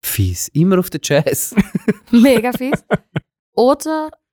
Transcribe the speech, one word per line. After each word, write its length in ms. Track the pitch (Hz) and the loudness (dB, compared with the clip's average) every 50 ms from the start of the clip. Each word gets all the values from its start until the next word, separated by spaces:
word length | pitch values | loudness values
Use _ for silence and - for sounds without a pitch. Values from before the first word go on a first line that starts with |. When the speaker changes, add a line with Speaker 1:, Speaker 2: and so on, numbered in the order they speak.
| - | -10
Speaker 1:
Fies. 440 | - - - 98 92 87 - - - | -8 -4 -2 -2 -2 -2 -6 -8 -4
Immer 280 | - 143 170 190 190 180 | -2 0 2 2 2 0
auf 120 | 180 - | 0 -4
den 100 | - 147 - | -8 -10 -4
Jazz. 520 | - 147 147 151 139 143 - - - - 208 - - - - - | -2 -2 0 0 0 -2 -4 -6 -2 -2 -2 -2 0 -4 -4 -2
Speaker 2:
<laughs> 280 | - - - _ _ | -2 -4 -4 _ _
Mega 400 | 233 240 226 277 247 226 214 247 | 4 6 6 6 6 4 2 -2
fies. 320 | 247 - 254 269 285 - - _ 226 - - _ _ - - _ _ _ _ _ _ | -4 -4 -4 -4 -4 -6 -4 _ -4 -4 -4 _ _ -12 -12 _ _ _ _ _ _
Oder 560 | 202 233 254 294 302 - 311 311 311 311 - - _ _ _ | 2 2 2 2 0 -2 -6 -6 -6 -6 -8 -12 _ _ _